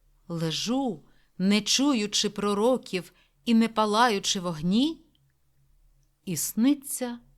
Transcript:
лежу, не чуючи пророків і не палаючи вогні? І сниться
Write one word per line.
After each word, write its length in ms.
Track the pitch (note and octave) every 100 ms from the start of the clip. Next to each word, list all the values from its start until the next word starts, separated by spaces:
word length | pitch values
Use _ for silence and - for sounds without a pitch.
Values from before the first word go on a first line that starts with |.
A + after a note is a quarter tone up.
| _ _ -
лежу, 760 | E3+ D#3+ D3 G3 B3+ C4 D3+ - _ _ -
не 220 | F#3 G#3
чуючи 680 | G#3 - C#4+ B3 G#3 - G#3
пророків 840 | G#3 G#3 G3+ A#3 B3+ - F#3 - _ _ _
і 100 | -
не 140 | A3+ A3+
палаючи 720 | A3+ G#3+ G#3 B3 G3 - G3+
вогні? 640 | F3 D#3 F3 G#3+ D4+ D#4+ _ _ _ _ _ _ _ _ _ _ _ _
І 120 | - D#3+
сниться 840 | - - B3+ C#4 - - B3 A#3+ -